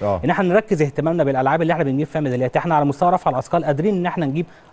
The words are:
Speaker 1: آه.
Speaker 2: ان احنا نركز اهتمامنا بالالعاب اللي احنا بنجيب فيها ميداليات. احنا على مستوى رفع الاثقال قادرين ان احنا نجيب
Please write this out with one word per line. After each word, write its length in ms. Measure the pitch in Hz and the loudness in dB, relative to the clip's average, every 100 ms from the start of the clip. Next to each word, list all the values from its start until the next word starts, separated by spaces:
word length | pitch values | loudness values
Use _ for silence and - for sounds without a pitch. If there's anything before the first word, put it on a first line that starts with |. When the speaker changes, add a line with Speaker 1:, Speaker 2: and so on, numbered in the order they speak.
Speaker 1:
آه. 180 | 101 95 | -2 0
Speaker 2:
ان 60 | 123 | 0
احنا 180 | 175 185 | 0 2
نركز 340 | 190 214 170 | 2 2 0
اهتمامنا 420 | 147 143 156 170 | 0 0 -2 0
بالالعاب 380 | 139 131 135 160 | 0 0 0 2
اللي 100 | 165 | 0
احنا 120 | 165 | 0
بنجيب 220 | 143 135 156 | 0 -2 -2
فيها 140 | 160 | -4
ميداليات. 360 | 147 123 127 151 | -2 -2 -2 -2
احنا 180 | 170 | 0
على 100 | 156 | 2
مستوى 260 | 143 139 175 | 2 2 2
رفع 200 | 180 170 | 2 0
الاثقال 340 | 131 - 175 | -2 0 0
قادرين 300 | 147 143 190 | 0 0 0
ان 120 | 190 175 | 0 -2
احنا 200 | 170 147 | -2 -2
نجيب 200 | 147 170 - - | -2 -6 -10 -6